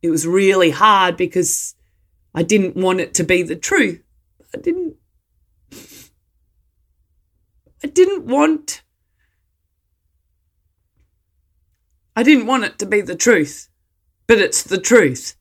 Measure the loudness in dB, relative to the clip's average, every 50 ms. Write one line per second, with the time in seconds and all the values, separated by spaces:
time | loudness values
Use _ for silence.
0 | -2 -2 -2 -2 -2 0 0 2 2 2 4 4 2 2 2 4 4 4 4 4
1 | 2 0 0 -4 -6 -4 -2 -2 -2 -2 -4 -8 -8 -12 -16 _ _ _ _ _
2 | _ _ _ _ _ _ _ -6 -2 0 2 0 0 0 -4 -2 -2 0 0 -2
3 | -4 -8 -8 -8 -4 -2 -2 -2 -2 -6 -10 -10 -6 -2 0 0 0 -2 -4 -10
4 | _ _ _ _ _ _ _ _ _ _ -16 -8 -6 -6 -6 -4 -6 -10 -12 _
5 | _ _ _ _ _ _ _ _ _ _ _ _ _ _ -20 -20 -20 -20 -20 -20
6 | -20 _ _ _ _ _ _ _ _ _ _ _ _ _ _ _ _ _ _ _
7 | _ _ _ _ _ _ _ _ _ _ _ _ _ _ _ _ -14 -4 2 2
8 | 2 2 2 -6 -6 -4 0 0 0 0 0 -4 -6 -12 -16 -16 _ _ _ _
9 | _ _ _ _ _ _ _ _ _ _ _ _ _ _ _ _ _ _ _ _
10 | _ _ _ _ _ _ _ _ _ _ _ _ _ _ _ _ _ _ _ _
11 | _ _ _ _ _ _ _ _ _ _ _ _ _ _ _ _ _ _ _ _
12 | _ _ _ 0 4 4 4 4 4 0 -2 -2 -2 -6 -8 _ -6 -2 -2 -2
13 | -2 -4 -6 -2 2 2 2 2 2 -4 -8 -20 -20 _ _ _ _ _ _ _
14 | _ _ _ _ _ 2 2 2 2 0 -2 -6 -6 -4 -6 -6 0 4 4 4
15 | 4 4 -2 -6 -12 -16 -18 _